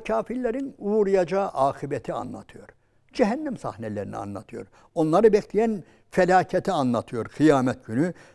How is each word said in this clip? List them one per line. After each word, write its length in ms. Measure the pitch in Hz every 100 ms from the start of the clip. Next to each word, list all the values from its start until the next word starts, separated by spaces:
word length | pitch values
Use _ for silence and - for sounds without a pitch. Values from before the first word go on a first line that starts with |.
| 220
kafirlerin 680 | 220 - 247 240 247 277 -
uğrayacağı 680 | 202 214 196 190 170 190 196
akıbeti 680 | 135 139 - 139 139 -
anlatıyor. 540 | 139 110 101 - - - - _ _ _
Cehennem 440 | - 208 262 311 233
sahnelerini 600 | 120 104 113 101 101 107
anlatıyor. 500 | 104 98 - 113 101 _ _ -
Onları 380 | 156 175 226
bekleyen 500 | 202 - 196 226 208 - _ _
felaketi 600 | - 175 185 170 185 196
anlatıyor 540 | 170 127 117 - 120 104
kıyamet 600 | - 151 139 127 113 -
günü. 280 | 113 180 - -